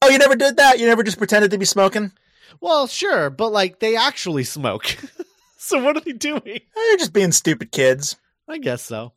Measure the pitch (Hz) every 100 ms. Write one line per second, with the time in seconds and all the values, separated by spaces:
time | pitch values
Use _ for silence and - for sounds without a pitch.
0 | 277 269 277 254 277 262 277 247 233 226
1 | 214 - 202 208 202 202 190 202 190 208
2 | 202 - _ _ _ _ 339 311 254 -
3 | 392 185 143 131 220 208 190 - 220 226
4 | 269 - 185 143 127 151 123 98 - -
5 | 277 - - _ _ _ - 285 269 311
6 | 320 233 294 294 196 233 - 440 453 381
7 | 220 196 180 - 160 151 - - 131 131
8 | 143 - _ _ - 311 135 123 - 110
9 | 120